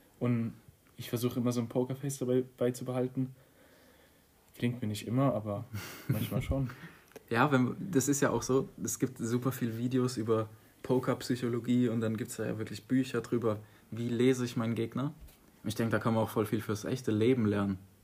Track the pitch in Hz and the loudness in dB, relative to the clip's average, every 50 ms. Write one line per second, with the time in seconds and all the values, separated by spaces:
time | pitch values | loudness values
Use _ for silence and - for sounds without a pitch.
0 | _ _ _ _ 127 123 120 117 117 117 - - - - - _ _ - _ - | _ _ _ _ 0 2 2 2 0 -2 -6 -10 -18 -20 -20 _ _ -20 _ -16
1 | 120 - - 113 117 123 123 127 117 123 117 123 117 110 - 127 127 127 135 139 | -8 -6 -4 0 0 0 0 2 0 0 0 0 -2 -2 0 -2 0 0 -2 -6
2 | - 139 139 - 131 123 127 127 127 127 - - 123 123 123 - 127 123 127 127 | -6 -6 -4 -4 0 2 2 2 2 0 -2 0 0 0 0 -2 -6 -4 -2 -2
3 | 127 127 131 135 131 131 - - - _ _ _ - - - - - - - - | -2 -2 -2 -4 -4 -4 -6 -14 -20 _ _ _ -20 -20 -20 -20 -20 -20 -20 -20
4 | - _ _ _ _ _ _ _ _ _ _ - - 120 120 120 - 107 107 107 | -20 _ _ _ _ _ _ _ _ _ _ -4 -2 -2 -2 -2 -4 -6 -6 -6
5 | - 104 113 131 139 135 - 107 107 107 101 104 107 - 110 98 90 - - - | -6 -2 0 2 2 2 0 0 -2 -4 -4 -4 -6 -8 -10 -10 -10 -12 -14 -14
6 | - - - 107 104 - 104 - - - 135 139 135 120 - - - - - - | -4 -4 -2 -2 -2 -2 -2 -2 -2 0 0 0 -2 -2 -6 -10 -16 -20 -20 -20
7 | - - - - - - 117 117 131 147 139 127 127 117 - - 98 98 - 135 | -20 -20 -20 -20 -8 -2 2 2 4 6 6 4 4 2 0 -4 -6 0 2 2
8 | 127 147 143 139 139 120 - 117 - - 127 135 - - - - 92 113 - - | 2 4 2 2 2 2 2 0 0 2 2 2 2 0 -6 -8 -6 -6 -2 -2
9 | - 123 - - 113 113 120 123 123 131 123 - 123 117 110 113 120 127 127 127 | -2 -4 -2 -6 -4 -2 -2 0 0 -2 -2 -2 -4 -4 -2 -2 -4 0 2 2
10 | 123 123 123 - 113 113 113 113 110 107 - - - - _ _ - - 127 127 | 2 2 0 -2 0 2 2 2 2 -2 -6 -16 -20 -20 _ _ -2 0 2 2
11 | 135 - 123 - - - 127 123 127 120 120 120 113 120 123 123 123 117 113 117 | 2 0 -2 -2 -2 -2 -2 -2 0 -2 -2 -2 0 2 4 4 4 4 2 0
12 | 113 110 113 104 120 - - - 110 117 113 107 110 - 107 104 - - 127 131 | 0 0 -2 -2 -4 -6 -6 -6 -4 -4 -4 -4 -6 -8 -8 -12 -4 0 2 2
13 | 127 127 - 117 113 - 123 117 110 113 104 104 - - - - - _ - 110 | 2 2 -2 -4 -2 0 -2 2 2 2 0 0 -6 -14 -20 -20 -16 _ -8 -6
14 | 117 120 120 113 123 131 131 123 123 120 - 127 113 113 117 117 113 113 - 123 | -4 -2 2 4 4 4 4 4 0 -2 -2 -2 0 0 0 -2 -2 -2 -2 -2
15 | 131 151 160 - - - - - - - - - - 104 107 - 117 113 110 107 | -4 -4 -4 -8 -16 -20 -20 -20 -20 -20 -20 -8 -6 -4 -2 0 0 0 0 0
16 | - 120 113 113 110 - - 113 107 104 - 110 - - 107 101 - - 131 127 | 2 2 2 2 2 2 2 0 0 2 0 -2 -2 -2 -4 -4 -2 -4 -4 -2
17 | - - 107 104 110 123 131 123 110 104 101 101 101 98 95 92 - - _ _ | 0 0 2 4 6 4 4 4 4 2 2 2 2 0 -2 -4 -6 -16 _ _